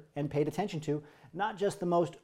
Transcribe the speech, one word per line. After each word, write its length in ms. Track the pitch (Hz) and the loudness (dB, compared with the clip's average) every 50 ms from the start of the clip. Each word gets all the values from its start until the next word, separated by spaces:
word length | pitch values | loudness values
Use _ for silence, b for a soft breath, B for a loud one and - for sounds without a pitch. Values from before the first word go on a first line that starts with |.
| - - - | -12 -10 -6
and 160 | 143 147 147 | -4 -4 0
paid 160 | 147 143 151 | 2 0 0
attention 320 | 151 147 - 202 202 - 156 | 0 0 -2 -2 -2 -2 -4
to, 200 | 151 151 147 151 B B B B B B | -2 -2 -2 -2 B B B B B B
not 240 | B 170 202 220 220 | B -4 -4 -4 -2
just 240 | 170 202 202 - - | 0 0 0 0 0
the 60 | 180 | 0
most 320 | 175 175 170 175 - - - | 2 4 4 4 2 0 -8